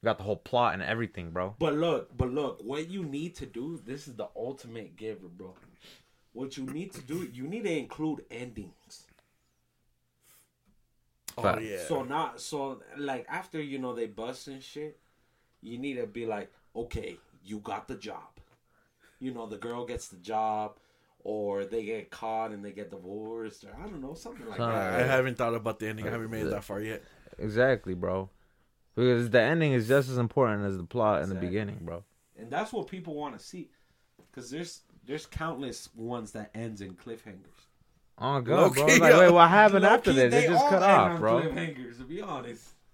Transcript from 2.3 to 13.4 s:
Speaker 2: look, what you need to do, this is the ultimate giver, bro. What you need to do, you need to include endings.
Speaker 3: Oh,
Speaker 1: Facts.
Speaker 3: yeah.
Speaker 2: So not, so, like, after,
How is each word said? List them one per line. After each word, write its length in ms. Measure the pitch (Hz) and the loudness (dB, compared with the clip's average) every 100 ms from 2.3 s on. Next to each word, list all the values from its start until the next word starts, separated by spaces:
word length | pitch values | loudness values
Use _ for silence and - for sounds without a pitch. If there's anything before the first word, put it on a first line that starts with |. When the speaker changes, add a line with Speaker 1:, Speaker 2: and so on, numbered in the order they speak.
Speaker 2:
look, 300 | 131 139 - | -2 -4 -6
what 260 | 104 143 165 | -8 -8 -8
you 140 | 190 | -8
need 320 | 165 139 170 165 | -8 -8 -8 -10
to 100 | 147 | -14
do, 340 | 113 139 165 107 | -10 -10 -10 -12
this 220 | 135 143 | -14 -14
is 80 | 113 | -12
the 140 | 95 - | -12 -8
ultimate 600 | 117 135 123 113 101 82 | -10 -10 -14 -14 -16 -12
giver, 320 | 110 101 92 | -10 -10 -14
bro. 260 | 87 92 - - _ - - _ _ _ | -18 -20 -20 -20 _ -20 -20 _ _ _
What 240 | 113 131 - | -12 -12 -10
you 80 | 131 | -10
need 280 | 143 196 | -8 -10
to 80 | - | -12
do, 280 | 127 160 170 | -10 -8 -8
you 140 | 120 135 | -10 -8
need 180 | 208 208 | -6 -4
to 120 | 160 | -4
include 460 | 120 - 156 147 - | -6 -6 -4 -4 -8
endings. 720 | 117 123 110 98 _ _ - _ _ _ _ _ _ _ _ _ _ _ _ _ _ _ _ _ _ _ _ _ _ - - | -12 -12 -12 -14 _ _ -20 _ _ _ _ _ _ _ _ _ _ _ _ _ _ _ _ _ _ _ _ _ _ -16 -2
Speaker 3:
Oh, 60 | |
Speaker 1:
Facts. 180 | 107 92 | 0 0
Speaker 3:
yeah. 220 | 110 98 - | -4 -8 -4
Speaker 2:
So 160 | 147 | -4
not, 380 | 127 147 175 - | -2 -4 -4 -6
so, 400 | - 147 135 123 - 139 | -10 -6 -6 -8 -14 -10
like, 280 | 143 131 123 | -6 -6 -8
after, 320 | 160 | -10